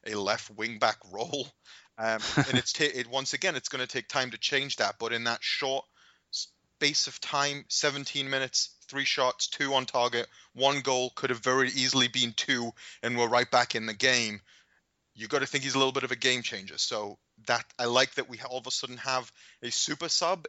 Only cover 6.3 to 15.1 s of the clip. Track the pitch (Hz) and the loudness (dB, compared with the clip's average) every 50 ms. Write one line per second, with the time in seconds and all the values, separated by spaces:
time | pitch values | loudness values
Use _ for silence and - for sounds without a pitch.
6.3 | - - - - _ _ _ _ _ - 151 143 151 - - - - - - - | -10 -10 -10 -10 _ _ _ _ _ 0 0 2 2 2 0 -2 -4 -8 -6 -2
7.3 | - 143 139 143 143 143 139 - - - - 147 139 143 139 - - 143 139 135 | 0 2 2 2 0 -4 -6 -4 0 2 2 2 0 0 -4 -6 -4 -4 -2 0
8.3 | 135 135 131 127 - - - - - _ - - - 139 135 - - - 131 127 | 0 0 0 0 0 -2 -2 -2 -6 _ -16 -8 -4 -2 0 0 2 2 2 2
9.3 | 123 - - - - - 147 139 139 131 127 - - 131 120 120 120 120 117 - | 2 0 -2 -4 -2 -2 0 2 2 0 0 0 2 2 2 2 2 0 -2 -4
10.3 | _ - - _ - 123 131 135 143 143 131 139 131 127 127 123 - - - 127 | _ -20 -20 _ -2 2 4 4 4 4 2 2 2 2 2 0 -2 -2 -2 -2
11.3 | 127 113 - 127 127 135 131 127 127 135 127 131 123 135 123 120 120 131 123 117 | -2 0 2 2 4 4 4 2 2 0 0 2 4 4 4 4 2 2 0 0
12.3 | 110 - - - 135 123 120 117 - - - - - - - 120 123 120 120 117 | 0 0 0 0 0 0 0 -2 -4 -8 -14 -18 -10 -6 -4 -2 0 2 2 4
13.3 | 120 120 123 - - 123 123 - - 113 110 110 107 101 - 131 127 123 117 110 | 4 4 4 6 4 4 4 4 0 -4 -4 -4 -2 2 4 4 4 4 2 0
14.3 | 104 101 - _ - - _ _ _ _ _ _ _ _ _ _ | -4 -8 -12 _ -20 -20 _ _ _ _ _ _ _ _ _ _